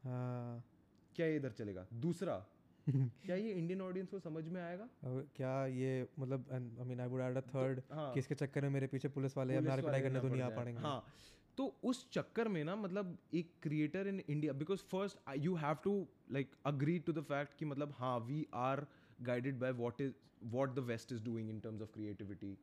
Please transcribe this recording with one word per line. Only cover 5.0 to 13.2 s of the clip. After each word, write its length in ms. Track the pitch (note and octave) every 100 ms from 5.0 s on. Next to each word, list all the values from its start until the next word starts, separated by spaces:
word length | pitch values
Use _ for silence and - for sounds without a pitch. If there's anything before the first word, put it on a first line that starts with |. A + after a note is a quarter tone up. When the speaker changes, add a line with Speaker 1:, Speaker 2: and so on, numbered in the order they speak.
| B2+ B2+ C#3+ -
Speaker 1:
क्या 300 | C3 C3+ C3+
ये, 420 | B2+ C3 C3 B2 -
मतलब, 260 | C3 C3+ A#2+
and, 400 | B2+ B2 A#2 B2+
I 40 |
mean, 180 | B2 B2
I 0 |
would 80 | B2+
add 220 | B2+ B2+
a 120 | B2+ C3+
third, 340 | C3 B2+ -
Speaker 2:
तो, 60 | D3
हाँ। 180 | D3
Speaker 1:
कि 60 | B2
इसके 160 | C3 C#3+
चक्कर 260 | C#3 D3
में 80 | C#3
मेरे 180 | C#3 C3+
पीछे 200 | C3+ C#3
पुलिस 300 | C#3 C3 C3+
वाले 160 | B2+
या 60 | C3
Speaker 2:
पुलिस 100 | B2+
Speaker 1:
मार 80 | C3+
पिटाई 140 | D#3+
Speaker 2:
वाले 120 | C3+
Speaker 1:
करने 100 | C3+
Speaker 2:
ना 80 | C3
Speaker 1:
तो 60 | C3
नहीं 120 | C3
Speaker 2:
पड़ 60 | B2+
Speaker 1:
आ 40 |
Speaker 2:
जाए। 80 | A2
Speaker 1:
पाएंगे। 240 | A#2+ A#2
Speaker 2:
हाँ, 240 | D3+ C3 - - - - - -
तो 180 | C4+ -
उस 280 | A#3 B3 -
चक्कर 360 | - - G#3+ G#3
में 160 | F3+
ना, 120 | D3+ G#3
मतलब 420 | G3+ F#3+ F#3+ -